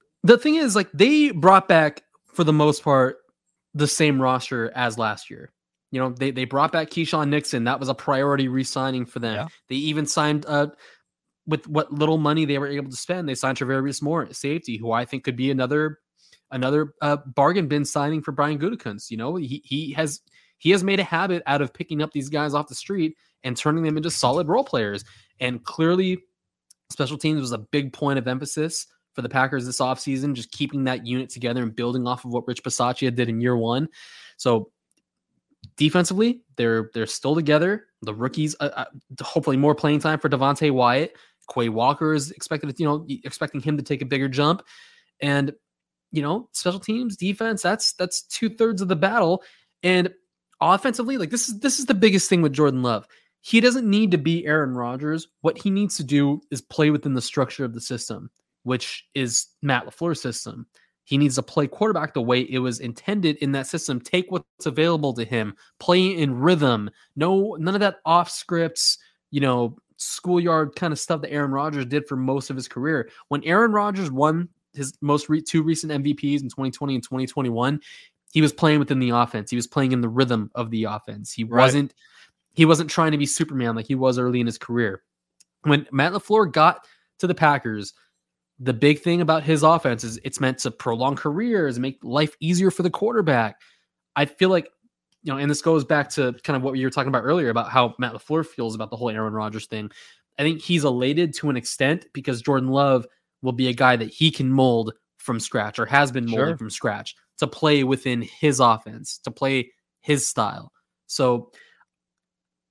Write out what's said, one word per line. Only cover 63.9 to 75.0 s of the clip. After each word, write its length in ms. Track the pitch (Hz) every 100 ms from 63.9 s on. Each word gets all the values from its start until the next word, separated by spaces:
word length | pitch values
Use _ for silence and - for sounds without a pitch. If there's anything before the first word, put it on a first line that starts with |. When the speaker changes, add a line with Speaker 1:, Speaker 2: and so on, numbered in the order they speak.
| 123
Speaker 1:
Take 300 | - 180 185
what's 340 | 185 - - -
available 480 | 123 165 165 147
to 100 | 120
him. 320 | 113 123 104 98 _ -
Play 280 | - 180 185
in 320 | 180 147 123
rhythm. 500 | 147 180 143 113 104 - _ -
No, 400 | 165 190 202 165
none 160 | 160 196
of 60 |
that 160 | 202 185
off 280 | 160 170 170
scripts, 640 | - - 170 165 165 - - _ _ _
you 120 | 143
know, 360 | 139 123 120 123 _ -
schoolyard 800 | - - 180 175 170 160 151 -
kind 160 | 175
of 80 | 143
stuff 220 | - 160
that 100 | 143
Aaron 200 | 147 143
Rodgers 340 | 135 151 147 127
did 220 | 143 147
for 80 | 135
most 340 | 131 135 135
of 60 | 131
his 120 | 123
career. 420 | - 139 151 113 - -
When 160 | 143
Aaron 280 | 147 180 233
Rodgers 380 | 208 208 196 175
won 400 | 131 147 160 175 _ _
his 240 | - 135 -